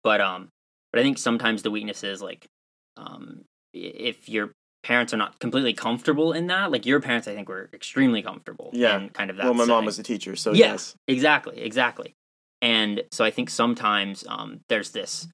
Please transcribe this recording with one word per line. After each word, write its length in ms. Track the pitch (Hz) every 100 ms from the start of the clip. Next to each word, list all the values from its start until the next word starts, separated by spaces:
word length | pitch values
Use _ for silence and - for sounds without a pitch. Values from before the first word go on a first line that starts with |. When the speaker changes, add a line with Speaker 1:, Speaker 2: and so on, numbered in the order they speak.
Speaker 1:
But, 160 | 110 104
um, 280 | 98 92 95 _ _ _ _
but 80 | 117
I 20 |
think 140 | 135 135
sometimes 440 | 123 117 117 110
the 80 | 107
weakness 340 | 107 104 101
is, 160 | 101 95
like, 260 | 92 - _ _ _ _ _ -
um, 420 | - - - - - _ _
i-, 40 | -
if 500 | 87 - 120 - -
your 240 | 110 104 _ _ _
parents 320 | - 123 120
are 20 | 113
not 220 | 101 _
completely 340 | 120 131 127
comfortable 600 | 110 113 120 - 143 165
in 120 | 160 175
that, 220 | 185 196
like, 140 | 131
your 160 | 113 147
parents, 260 | 139 117 110
I 80 |
think, 140 | 104 98
were 220 | 95 95
extremely 480 | - - - 269 220
comfortable 480 | - - - - -
Speaker 2:
Yeah. 240 | 120 117 101
Speaker 1:
in 100 | 98
kind 220 | - 98
of 60 | 95
that 60 | 95
Speaker 2:
Well, 80 |
my 100 | 120
mom 140 | 120 117
Speaker 1:
setting. 80 | 110
Speaker 2:
was 120 | 101
a 40 |
teacher, 340 | 107 104 95 95
so 160 | 110
Speaker 1:
Yeah, 200 | 104 214
Speaker 2:
yes. 220 | 104 - - -
Speaker 1:
exactly, 540 | 127 151 143 - 113
exactly. 500 | 117 117 120 - - _ _ _ _ _
And 420 | 120 113 107 104 -
so 120 | -
I 60 | 110
think 180 | 117 123
sometimes, 760 | - 120 117 107 104 98 98 -
um, 320 | 107 107 - _
there's 220 | 110 95
this 340 | 107 95 - 170